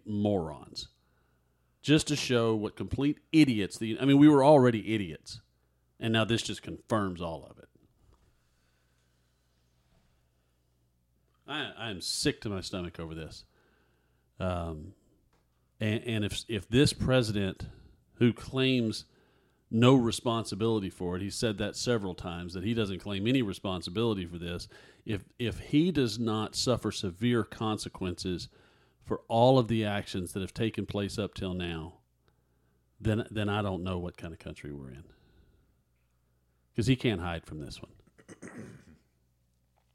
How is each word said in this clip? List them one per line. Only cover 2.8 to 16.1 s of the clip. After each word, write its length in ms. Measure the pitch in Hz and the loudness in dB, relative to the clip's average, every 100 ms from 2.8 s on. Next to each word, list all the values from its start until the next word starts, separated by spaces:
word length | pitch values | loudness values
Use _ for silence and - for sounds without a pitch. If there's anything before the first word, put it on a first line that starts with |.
| 98 127 143 147 _ | -6 -2 0 -2 _
idiots, 460 | 160 139 107 92 - | 4 4 2 -2 -4
the, 200 | 113 113 | -6 0
I 60 | 135 | 6
mean, 140 | 139 | 10
we 100 | 147 | 10
were 140 | 143 135 | 10 8
already 480 | 147 123 110 98 | 8 8 4 0
idiots. 480 | 110 90 71 - 113 - _ _ _ _ - | -2 -2 -8 -14 -18 -20 _ _ _ _ -6
And 140 | 113 | 0
now 100 | 113 | 2
this 200 | 104 113 | 2 0
just 180 | - 101 | -2 -8
confirms 600 | - 78 - 110 98 85 | -12 -14 -2 0 0 -4
all 240 | 87 78 - | -8 -8 -14
of 80 | - | -20
it. 100 | - _ _ _ _ _ _ _ _ _ _ _ _ _ _ _ _ _ _ _ _ _ _ _ _ _ _ _ _ _ _ _ _ _ _ _ _ _ - | -20 _ _ _ _ _ _ _ _ _ _ _ _ _ _ _ _ _ _ _ _ _ _ _ _ _ _ _ _ _ _ _ _ _ _ _ _ _ -10
I, 240 | 147 110 - | -8 -8 -8
I 120 | 113 | -8
am 120 | 92 | -8
sick 400 | - - 147 - | -6 -2 -2 -2
to 80 | 110 | -4
my 120 | 95 | -6
stomach 380 | - 95 87 - | -6 -6 -6 -8
over 140 | 80 80 | -10 -10
this. 300 | 76 - - _ _ _ _ _ _ _ _ - | -10 -14 -20 _ _ _ _ _ _ _ _ -6
Um, 540 | 92 87 82 78 90 - _ _ _ _ _ _ _ - | -4 -4 -6 -10 -14 -20 _ _ _ _ _ _ _ -4
and, 240 | 107 110 | -2 0
and 200 | 117 | -2